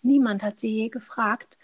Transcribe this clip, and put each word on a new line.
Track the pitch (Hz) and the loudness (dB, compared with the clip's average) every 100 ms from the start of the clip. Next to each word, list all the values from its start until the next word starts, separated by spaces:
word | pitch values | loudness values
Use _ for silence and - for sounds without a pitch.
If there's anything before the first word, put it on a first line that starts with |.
niemand | 240 277 240 202 | 2 4 4 0
hat | 208 208 | -6 -6
sie | 220 | -4
je | 220 226 | -2 -4
gefragt, | 240 - - 214 226 - - | -8 -10 -4 -2 -2 -8 -14